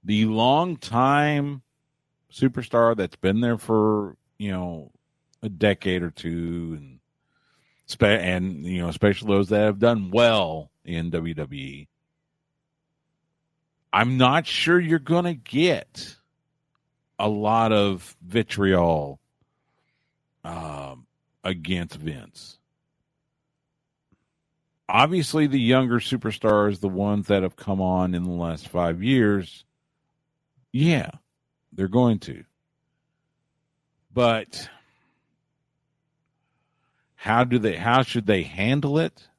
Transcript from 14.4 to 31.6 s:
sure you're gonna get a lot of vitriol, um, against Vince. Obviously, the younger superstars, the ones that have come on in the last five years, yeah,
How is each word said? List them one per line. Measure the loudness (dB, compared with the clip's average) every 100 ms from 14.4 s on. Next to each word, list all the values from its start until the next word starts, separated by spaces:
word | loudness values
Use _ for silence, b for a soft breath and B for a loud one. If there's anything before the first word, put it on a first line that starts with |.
| -2
sure | -4 2 2
you're | 2 -2
gonna | 2 0 0
get | -6 -4 0 2 0 -6 -18 -18 -20 _ _ _ _ _ _ _ _ _ -4
a | -4
lot | -2 0 2 4
of | 4 2 -2 -12 _
vitriol, | -4 -4 -2 0 2 4 2 0 -4 -14 _ _ _ _ _ _ _ _ _ _ _ _
um, | -14 -12 -12 -12 -14 -16 _ _ _ _
against | -8 -8 -6 -6 -6 -10
Vince. | -12 -12 -18 -20 -20 -20 _ _ _ _ _ _ _ _ _ _ _ _ _ _ _ _ _ _ _ _ _ _ 0
Obviously, | 2 4 2 0 0 2
the | 2
younger | 4 4 4 -2
superstars, | -2 -6 -6 -2 2 4 2 0
the | -4
ones | -2 -2 -2 0
that | 0
have | 0 -6
come | -6 -2
on | 0 0 0
in | -2
the | -4
last | -6 -6 -8 -6
five | -2 -2 -2
years, | 0 4 4 2 -4 -18 _ _ _ _ _ _ _ _ _ _ _
yeah, | 0 2 2 -2 -14 _ _ _ _